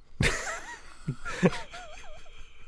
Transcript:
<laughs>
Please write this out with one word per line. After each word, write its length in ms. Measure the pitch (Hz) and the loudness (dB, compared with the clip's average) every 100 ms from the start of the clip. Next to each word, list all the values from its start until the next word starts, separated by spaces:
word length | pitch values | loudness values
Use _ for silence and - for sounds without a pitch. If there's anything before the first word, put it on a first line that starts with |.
| - - | -6 4
<laughs> 1300 | - - 784 659 906 960 - - - 123 - - 185 - - - - - - - - - - - | 4 4 0 -4 -6 -10 -10 -8 -4 -2 -2 6 6 6 -4 -8 -8 -8 -6 -6 -8 -8 -10 -10